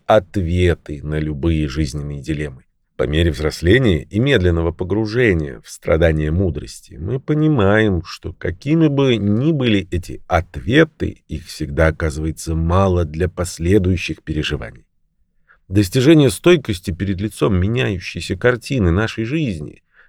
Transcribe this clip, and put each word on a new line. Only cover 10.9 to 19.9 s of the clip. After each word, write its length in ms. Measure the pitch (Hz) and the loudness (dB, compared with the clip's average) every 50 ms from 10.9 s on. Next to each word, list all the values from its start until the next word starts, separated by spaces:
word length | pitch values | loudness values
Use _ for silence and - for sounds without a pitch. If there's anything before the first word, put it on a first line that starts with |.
| _ - - 82 - - _ | _ -4 -8 -8 -8 -10 _
их 180 | _ 76 73 - | _ -12 -10 -10
всегда 420 | - - - 80 71 71 71 80 80 | -12 -10 -10 -8 -6 0 2 2 2
оказывается 640 | 78 - 85 80 67 76 78 80 76 - - - 82 | 2 0 -4 -4 -4 -4 -4 -4 -6 -6 -6 -4 -4
мало 500 | 80 82 82 85 95 98 95 90 87 87 | -2 0 0 2 2 4 4 2 2 0
для 240 | 76 76 80 87 87 | -2 -2 -2 -2 -2
последующих 920 | - - 90 87 - - 82 87 95 107 90 90 95 90 - - 78 - _ | -2 -4 -6 -6 -6 -4 0 2 2 2 4 2 0 0 -2 -6 -8 -10 _
переживаний. 640 | - 78 76 73 - 76 65 60 57 62 - _ _ _ _ _ _ _ _ _ _ _ _ _ _ _ _ _ | -6 -6 -4 -4 -4 -6 -6 -8 -12 -16 -20 _ _ _ _ _ _ _ _ _ _ _ _ _ _ _ _ _
Достижение 640 | - 92 104 104 92 - 131 120 143 170 156 143 127 | -2 0 0 0 2 2 2 6 6 6 8 6 4
стойкости 600 | - - - 170 180 160 - - 107 87 - - 82 | 2 2 4 4 4 4 2 -2 -6 -6 -4 -6 -6
перед 280 | 80 101 95 101 87 | -4 -4 -4 -4 -4
лицом 360 | 101 107 - - - 139 104 | -4 -6 -4 -2 0 0 2
меняющейся 800 | 90 90 101 113 123 127 117 101 87 - - - - - - 101 | 2 0 0 0 -2 -2 -2 -2 -4 -8 -10 -10 -10 -8 -6 -6
картины 560 | 90 - 123 123 117 - - 139 131 101 87 82 | 0 0 0 0 0 -4 -4 -2 0 2 2 2
нашей 320 | 92 110 113 - - 113 | 2 0 -2 -4 -6 -6
жизни, 580 | 110 139 165 156 127 95 78 73 - - - _ _ | -6 -4 -4 -4 -4 -4 -6 -8 -12 -16 -20 _ _